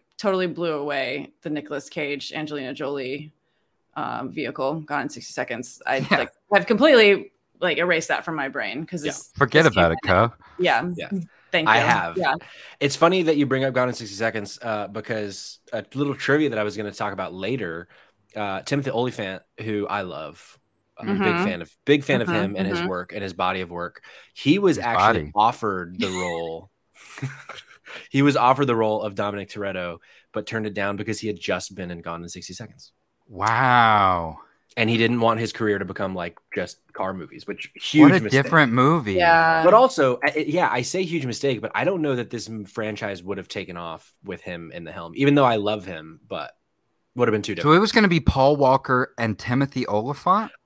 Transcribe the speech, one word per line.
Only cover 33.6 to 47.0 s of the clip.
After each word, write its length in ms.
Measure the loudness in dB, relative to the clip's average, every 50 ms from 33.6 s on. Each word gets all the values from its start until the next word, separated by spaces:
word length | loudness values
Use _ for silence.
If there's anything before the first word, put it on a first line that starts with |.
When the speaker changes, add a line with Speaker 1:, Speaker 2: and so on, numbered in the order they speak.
| 4 4 6 6 6 6 6 6 4 4 2 0 -2 -6 -10 -12 -18 _ _ _ _ _ -4
Speaker 3:
And 140 | -2 0 2
he 80 | 2
didn't 220 | 2 2 2 2 2
want 200 | 2 2 2 0
his 140 | -2 -4 -4
career 240 | -2 -2 0 0
to 80 | -2 -2
become, 300 | -6 -6 -6 -6 -4 -4
like, 240 | -6 -8 -8 -10 -14 _ -10 -8
just 240 | -6 -6 -8 -10 _ _ _ -8
car 200 | -6 -6 -6 -6
movies, 320 | -8 -10 -14 -16 -14 -12
which 260 | -12 -12 -12 -12 -16 -14
huge 340 | -12 -6 4 8 10 10 10
Speaker 2:
What 100 | 10 6
a 40 | 4
Speaker 3:
mistake. 200 | 4 2 2 4
Speaker 2:
different 280 | 4 4 4 4 4
movie. 420 | 4 4 4 4 4 2 0 0 0
Speaker 1:
Yeah. 500 | 4 6 6 6 6 6 4 4 4 6
Speaker 3:
But 120 | 8 8
also, 440 | 8 8 6 4 4 4 4 4 2 0
I, 80 | -2 0
I, 40 | -2 -2
yeah, 220 | 0 0 0 2 0
I 100 | 0 -2
say 220 | -2 -2 -2 -4 -4
huge 240 | -2 -4 -4 -4
mistake, 340 | -4 -4 -2 -2 -2 -2 -2
but 100 | -4 -6 -4
I 80 | -2 -2
don't 180 | 0 0 0
know 140 | 0 0 -2
that 160 | -2 -4 -6
this 180 | -8 -10 -10 -10
m-, 160 | -10 -12 -12
franchise 560 | -10 -8 -6 -6 -6 -6 -6 -6 -8 -8 -8
would 160 | -8 -8 -8
have 100 | -8 -8
taken 300 | -10 -10 -10 -10 -10 -10
off 340 | -12 -10 -12 -12 -14 -16 -20 _ _ -12
with 180 | -12 -12 -10
him 300 | -10 -12 -12 -12 -12 -14
in 140 | -14 -14 -14
the 60 | -14
helm, 220 | -14 -14 -14 -10 -4
even 200 | 0 2 4 4
though 100 | 6 4
I 120 | 4 4
love 280 | 2 0 -2 -4 -4 -6
him, 340 | -10 -12 -12 -14 -16 -20 -20 _
but 300 | -12 -10 -10 -10 -12 -16 _ _ _ _ _ _ _ _ _